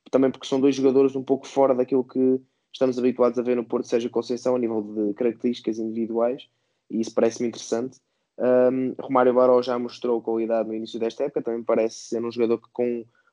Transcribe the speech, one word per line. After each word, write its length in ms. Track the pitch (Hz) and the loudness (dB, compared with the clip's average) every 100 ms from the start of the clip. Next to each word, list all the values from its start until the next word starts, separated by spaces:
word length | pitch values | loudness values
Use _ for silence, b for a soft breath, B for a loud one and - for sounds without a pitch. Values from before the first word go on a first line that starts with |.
| _ | _
também 220 | 127 131 | 2 2
porque 160 | - - | 0 -4
são 120 | 135 | 2
dois 160 | 139 135 | 2 4
jogadores 400 | 135 131 135 135 | 4 4 4 2
um 80 | |
pouco 240 | 127 139 - | -2 -2 -2
fora 280 | 139 135 123 | 2 4 2
daquilo 280 | 123 135 | 2 0
que 380 | 123 131 131 131 131 _ _ | 0 0 2 2 -4 _ _
estamos 240 | - 131 123 | -2 -2 2
habituados 400 | 123 120 123 120 | 0 2 0 0
a 40 | |
ver 140 | 120 123 | -2 -2
no 80 | |
Porto 240 | 113 123 - | -2 -4 -2
Sérgio 220 | 120 120 | -2 -2
Conceição 460 | 120 117 120 127 127 | -4 -4 -4 -2 0
a 40 | |
nível 220 | 117 110 | -2 -4
de 320 | 104 107 104 | -4 -4 -4
características 640 | 101 120 110 123 120 - 110 | -2 -2 -2 -4 -4 -6 -6
individuais, 680 | 113 113 113 113 120 135 - _ _ _ - | -6 -4 -4 -2 -2 -4 -12 _ _ _ -8
e 100 | 110 | -6
isso 140 | 110 | -4
parece-me 360 | - 113 - 120 | 0 0 0 -6
interessante. 500 | 110 - 117 127 - _ _ _ - | -6 -6 -4 -4 -10 _ _ _ -4
Ahm, 540 | 123 127 127 131 127 - | 2 4 4 2 -4 -6
Romário 340 | - 131 127 | 0 4 4
Baró 280 | 123 127 127 | 6 6 4
já 160 | 123 123 | 2 -4
mostrou 420 | 120 - 123 117 | -6 -6 -2 -2
qualidade 480 | 117 113 113 113 110 | -2 -2 0 -2 -2
no 60 | 110 | -6
início 240 | 113 117 | -8 -6
desta 240 | 113 - | -6 -4
época, 180 | 139 151 | -6 -4
também 220 | 117 117 | -4 -4
parece 460 | 113 113 113 - - | 0 0 0 -4 -8
ser 140 | 117 | -6
um 80 | 117 | -4
jogador 280 | 117 113 113 | -2 0 0
que 100 | _ | _
com 320 | - 123 120 117 _ _ | -4 -4 -4 -10 _ _